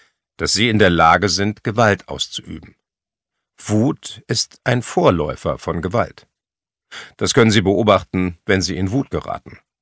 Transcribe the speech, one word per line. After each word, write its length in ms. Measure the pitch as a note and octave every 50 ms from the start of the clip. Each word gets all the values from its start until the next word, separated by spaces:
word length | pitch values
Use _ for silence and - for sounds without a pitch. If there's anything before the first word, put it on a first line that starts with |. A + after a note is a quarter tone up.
| _ _ _ _ _ _ _ -
dass 160 | E2+ F2 -
Sie 160 | F#2+ A2+ B2
in 100 | G#2+ G#2
der 100 | G#2 F#2
Lage 400 | F2 E2 E2 D#2+ F2 F2+ F2+ G2+
sind, 340 | E2 F2+ G2+ G#2 G#2+ - -
Gewalt 440 | - G2+ A#2 A#2+ G#2+ G2+ F2+ - -
auszuüben. 680 | C#2 C#2 - - - - - - D#2+ D#2 D#2 - - _ _ _ _ _ _ _ _ _ _ _ _ _ _ _ _ -
Wut 640 | - - G#2 G#2+ A2+ D3 D#3 - - - - A2 - -
ist 320 | A2+ - - - - - -
ein 180 | - B2+ B2
Vorläufer 800 | A2+ - - F#3+ F3 C#3+ F#2+ E2 D2+ D2 C#2 - - - C2+ -
von 220 | - - D#2 E2+ D#2+
Gewalt. 440 | F#2 F#2+ A#2 F#2+ - - - - _ _ _ _ _ _ _ _ _ _ _ _ _ - - - - _ -
Das 180 | - F#2 -
können 160 | C3+ A#2 A2+
Sie 100 | G2+ A2+
beobachten, 760 | F2+ F#2+ G2+ - A2+ G#2 G2+ F#2 - - - F#2 F#2 F2+ F2 - _
wenn 160 | - G2+ F#2+
Sie 160 | E2 E2+ F2+ D#2+
in 140 | F#2+ F#2+
Wut 200 | G#2 C#3 C3+ -
geraten. 480 | - E2+ - - G1+ - - - - - _ _ _ _